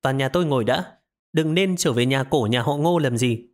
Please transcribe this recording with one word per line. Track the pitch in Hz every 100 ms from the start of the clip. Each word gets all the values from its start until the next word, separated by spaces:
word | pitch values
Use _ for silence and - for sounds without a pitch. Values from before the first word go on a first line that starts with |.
vào | 139
nhà | 135 135
tôi | 175 170
ngồi | 135
đã. | 110 135 185 - _ _ _
Đừng | - 156
nên | 160 190 180
trở | 165
về | 120 123
nhà | 135
cổ | 131 151 107
nhà | 120
họ | 117 147
Ngô | 156 175
làm | 143 120
gì. | 123 113 -